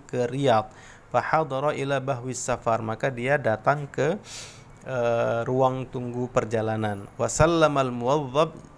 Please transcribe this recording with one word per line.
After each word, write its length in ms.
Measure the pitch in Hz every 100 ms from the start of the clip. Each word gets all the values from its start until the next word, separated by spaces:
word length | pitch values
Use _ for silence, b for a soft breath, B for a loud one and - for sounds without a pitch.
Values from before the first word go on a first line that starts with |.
| -
ke 160 | 127
Riyadh. 480 | 120 131 139 110 - B B B -
Fahadara 640 | 123 - 156 156 135 147 131
ila 240 | 139 139
bahwis 400 | 131 127 127 120
safar. 400 | - 117 - 113
Maka 320 | 110 110 139
dia 240 | 120 123 143
datang 500 | 123 110 135 147 143
ke, 240 | - 139 208 B B B B B - -
eh, 520 | 131 120 117 117 117
ruang 400 | 120 127 131 131 123
tunggu 400 | 131 123 123 123
perjalanan. 800 | 127 113 113 110 110 107 101 104 -
Wa 80 | 117
sallamal 640 | - 156 170 151 139 131
muwazzab 640 | 123 120 151 135 135 160 - -